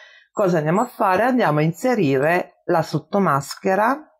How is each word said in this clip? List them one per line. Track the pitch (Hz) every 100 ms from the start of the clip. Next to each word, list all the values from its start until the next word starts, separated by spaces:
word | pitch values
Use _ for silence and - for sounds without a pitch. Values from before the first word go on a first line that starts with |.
| - - _
Cosa | - 196 170
andiamo | 151 185
a | 240
fare? | - 202 185
Andiamo | 247 254 175 151
a |
inserire | 160 - 254 240 147 135 151 175 - _ -
la | 170
sottomaschera, | - 156 - 202 180 139 - - 196 190 226 294 -